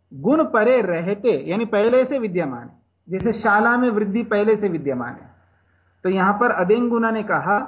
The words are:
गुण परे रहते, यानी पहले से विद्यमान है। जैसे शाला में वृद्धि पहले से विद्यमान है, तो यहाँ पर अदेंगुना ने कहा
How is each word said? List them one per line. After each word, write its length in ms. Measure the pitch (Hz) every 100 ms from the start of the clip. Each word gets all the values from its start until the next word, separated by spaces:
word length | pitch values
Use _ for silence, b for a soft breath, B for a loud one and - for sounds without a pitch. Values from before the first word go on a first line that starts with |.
| _
गुण 300 | 135 180 320
परे 380 | 294 226 226 254
रहते, 640 | 185 170 175 202 196 143 156
यानी 180 | 196 226
पहले 400 | 208 226 254 254
से 140 | 277
विद्यमान 440 | 220 175 143 120
है। 180 | 120 - _ _ -
जैसे 240 | 185 233
शाला 440 | - 220 208 240 240
में 120 | 247
वृद्धि 340 | 208 202 226
पहले 320 | - 208 214 208
से 140 | 202
विद्यमान 440 | 160 139 123 123
है, 160 | - - _ _ _ _ _ _ _
तो 60 | 185
यहाँ 240 | 190 185
पर 180 | 180 240
अदेंगुना 600 | 175 180 233 240 233 226
ने 120 | 220
कहा 360 | 214 156 165 208